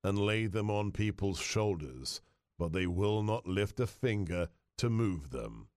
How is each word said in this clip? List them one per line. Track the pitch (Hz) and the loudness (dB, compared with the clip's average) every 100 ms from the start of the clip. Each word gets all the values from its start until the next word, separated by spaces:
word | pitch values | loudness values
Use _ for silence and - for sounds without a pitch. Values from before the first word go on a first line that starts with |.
and | 98 101 | 0 2
lay | 101 110 110 | 2 2 0
them | 107 104 | 0 0
on | 104 104 | 0 0
people's | 90 107 - 101 90 | 0 0 2 -2 0
shoulders, | - 110 107 87 71 64 65 - _ _ _ - | -2 0 2 0 -6 -8 -8 -10 _ _ _ -4
but | 85 | -2
they | 87 92 | 0 2
will | 87 104 107 | 2 2 2
not | 107 113 - | 2 -2 0
lift | 95 101 - | 0 0 0
a | 98 | -4
finger | - 127 104 90 87 85 _ _ - | 0 0 2 0 0 -2 _ _ -2
to | 120 | 0
move | 113 110 87 73 | 2 2 0 -4
them. | 64 55 78 - | -8 -8 -10 -18